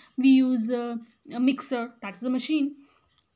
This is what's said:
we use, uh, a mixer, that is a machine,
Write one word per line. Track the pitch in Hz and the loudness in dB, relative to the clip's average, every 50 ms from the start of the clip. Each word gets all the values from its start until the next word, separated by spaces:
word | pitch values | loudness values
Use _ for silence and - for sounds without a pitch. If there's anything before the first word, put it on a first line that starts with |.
| - _ _ - | -20 _ _ 2
we | 254 269 262 262 | 4 6 6 6
use, | 262 254 254 240 220 226 | 6 4 0 -2 -2 -2
uh, | 247 240 240 240 233 233 233 _ _ _ _ - - | -4 -4 -4 -6 -8 -10 -12 _ _ _ _ -14 -6
a | 240 | 0
mixer, | 254 262 277 - - - 262 240 233 247 - _ | 0 0 0 0 -4 -6 -4 -6 -6 -8 -10 _
that | - 202 185 - | -16 -16 -14 -10
is | 233 | -6
a | 254 254 247 | -4 -4 -4
machine, | - - 311 302 277 285 285 - - _ _ _ _ _ _ _ - _ _ | -2 -2 -2 0 0 -2 -4 -10 -20 _ _ _ _ _ _ _ -20 _ _